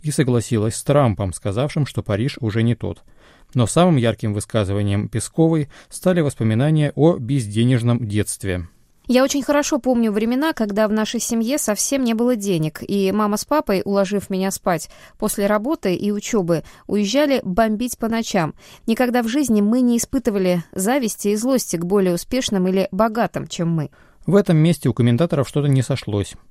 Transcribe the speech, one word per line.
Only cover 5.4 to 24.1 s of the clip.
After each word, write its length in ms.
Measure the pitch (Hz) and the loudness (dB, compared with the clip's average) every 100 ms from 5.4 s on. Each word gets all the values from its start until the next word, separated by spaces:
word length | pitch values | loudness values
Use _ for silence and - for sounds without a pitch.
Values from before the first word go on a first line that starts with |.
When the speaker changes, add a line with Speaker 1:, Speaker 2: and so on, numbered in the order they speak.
| 160 160 143 - - | 2 2 -2 -10 -18
Speaker 1:
стали 320 | - 180 175 | -2 0 2
воспоминания 720 | 147 - 110 110 147 156 147 - | 0 0 0 2 2 2 0 4
о 220 | 156 180 | 2 2
безденежном 880 | 113 139 107 104 120 127 120 120 113 | -2 -2 -2 0 2 2 2 0 0
детстве. 640 | 101 95 - 98 87 85 _ _ _ - | -2 -2 -4 -4 -4 -6 _ _ _ 0
Speaker 2:
«Я 140 | 247 | 2
очень 180 | 262 285 | 2 0
хорошо 380 | 254 294 285 302 | 0 0 0 -2
помню 320 | 247 240 226 | 0 0 0
времена, 400 | 196 226 254 320 | 0 -2 -2 -2
когда 340 | 311 214 202 214 | -2 -4 0 0
в 60 | |
нашей 300 | 220 214 233 | 0 -2 -4
семье 360 | - 226 226 294 | -4 -2 -2 -2
совсем 460 | - 202 - 277 | -2 -2 -2 0
не 100 | 247 | 0
было 220 | 226 240 247 | 0 0 0
денег, 460 | 202 170 156 - - | 0 -2 -2 -6 -4
и 280 | 202 190 | -2 0
мама 240 | 202 208 208 | 0 0 -2
с 80 | - | -2
папой, 360 | 294 302 190 - | -2 0 -2 0
уложив 440 | 196 196 202 - | 0 0 -2 -4
меня 220 | 185 190 | -4 -4
спать, 380 | - - 165 - - - _ | -4 -2 -4 -6 -18 -20 _
после 300 | 214 - 202 | -4 -2 0
работы 480 | 208 220 330 196 180 | 0 0 -2 -2 -2
и 160 | 202 | -2
учёбы 520 | 208 - 220 170 165 - - - | -4 -2 -2 0 -2 -2 -20 -4
уезжали 520 | 208 202 262 294 262 | -2 0 2 2 0
бомбить 560 | 190 180 220 214 240 - | 0 0 0 0 -4 -6
по 120 | 226 | -4
ночам. 440 | 226 226 202 156 - - - - | -4 -2 -2 -2 -6 -20 -12 -4
Никогда 380 | 226 247 240 | 0 2 2
в 60 | 226 | 0
жизни 320 | 262 262 214 | -2 2 2
мы 180 | 208 247 | 4 2
не 180 | 247 233 | 2 2
испытывали 640 | - 269 233 202 185 175 - | 0 -2 0 0 0 0 -2
зависти 560 | - 190 277 226 - 202 | -4 -2 0 -2 -4 -2
и 80 | 208 | 0
злости 400 | 240 262 - 170 | 0 0 0 -4
к 80 | 175 | 0
более 300 | 202 185 175 | 2 2 0
успешным 520 | - 247 - 196 185 | -2 -4 -2 0 2
или 220 | 190 190 | 0 -2
богатым, 560 | 190 220 220 196 - 143 | 0 0 0 -2 -4 -10
чем 220 | - 165 | -6 -2
мы». 220 | 165 143 _ - | -2 -4 _ -20